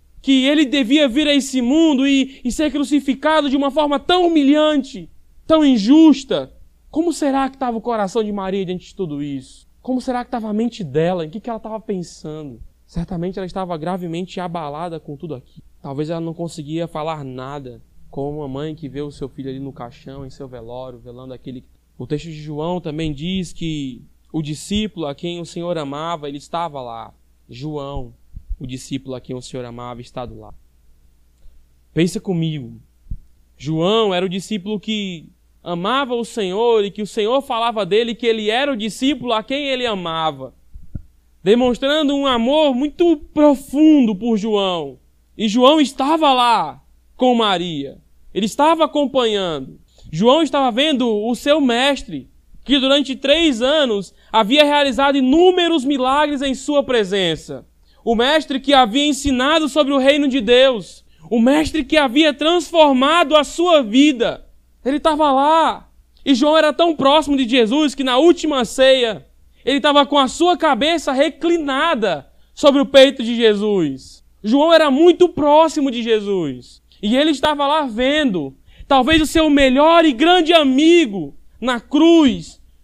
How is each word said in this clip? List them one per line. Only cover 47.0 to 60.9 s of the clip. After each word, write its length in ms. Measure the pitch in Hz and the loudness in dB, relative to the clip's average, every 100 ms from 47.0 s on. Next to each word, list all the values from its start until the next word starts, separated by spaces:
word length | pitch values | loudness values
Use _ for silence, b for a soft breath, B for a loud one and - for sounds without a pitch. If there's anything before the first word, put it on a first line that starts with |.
| _ - | _ -2
com 180 | 254 233 | 0 2
Maria. 640 | 214 180 180 151 135 - _ _ - | 0 0 -4 -8 -10 -14 _ _ -12
Ele 120 | 185 214 | -6 -4
estava 400 | - 302 330 302 | 0 0 2 0
acompanhando. 920 | 302 277 269 233 202 185 147 135 - _ b b | 0 -2 0 0 0 -4 -6 -10 -18 _ b b
João 320 | 156 233 302 | 0 4 4
estava 300 | 294 294 262 | 2 0 0
vendo 340 | 226 311 262 240 | 0 0 0 0
o 300 | 208 226 240 | -2 -2 -2
seu 240 | 277 311 | 0 2
mestre, 720 | 269 233 269 269 - 147 120 _ _ - | 2 2 0 -2 -6 -14 -14 _ _ -14
que 160 | - 269 | -2 0
durante 380 | 262 285 269 247 | 2 0 0 -4
três 440 | 269 311 330 220 | 0 2 2 0
anos 540 | 254 311 262 202 185 _ b | 0 0 0 -2 -6 _ b
havia 320 | 220 208 294 | 0 2 4
realizado 540 | 294 294 277 247 277 277 | 4 4 2 2 0 2
inúmeros 680 | 254 311 359 359 339 330 | 2 4 4 4 2 0
milagres 580 | 254 277 254 277 302 285 | 0 -2 0 0 0 -2
em 120 | 277 247 | -4 -6
sua 260 | - 285 | -2 -2
presença. 840 | 262 240 190 196 175 156 - 135 - _ _ _ - | 0 0 0 0 -2 -4 -8 -16 -18 _ _ _ -2
O 100 | 226 | 0
mestre 460 | 254 311 - 269 | 2 0 0 -4
que 120 | 269 | 2
havia 320 | 277 247 247 294 | 4 4 2 0
ensinado 600 | 277 285 247 269 320 302 | 0 -2 0 0 0 0
sobre 260 | 311 269 | 0 0
o 40 | 277 | 2
reino 320 | 262 302 285 | 2 2 2
de 100 | 262 | 0
Deus. 640 | 208 247 269 233 170 | 2 4 4 2 -6